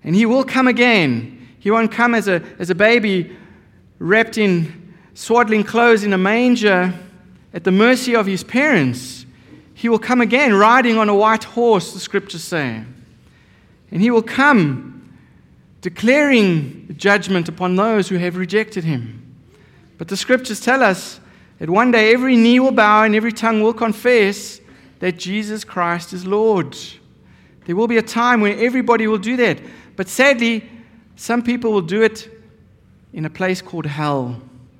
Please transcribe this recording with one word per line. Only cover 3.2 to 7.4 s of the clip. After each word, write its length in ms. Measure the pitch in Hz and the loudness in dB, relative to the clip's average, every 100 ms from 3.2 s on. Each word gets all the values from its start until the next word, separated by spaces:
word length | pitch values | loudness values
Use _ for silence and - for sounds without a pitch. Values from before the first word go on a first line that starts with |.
| 160 - - - _ _ _ _ | -4 -12 -20 -20 _ _ _ _
wrapped 400 | 160 214 226 220 | 0 0 0 0
in 560 | 202 175 160 - - - _ | 0 0 -2 -10 -20 -20 _
swaddling 500 | - - 233 226 220 | -18 0 0 2 0
clothes 400 | 208 220 240 220 | 0 2 4 4
in 80 | 202 | 2
a 60 | 185 | 0
manger 760 | 190 226 247 240 208 185 180 175 - - - - | 0 2 2 2 2 2 0 -4 -16 -20 -20 -20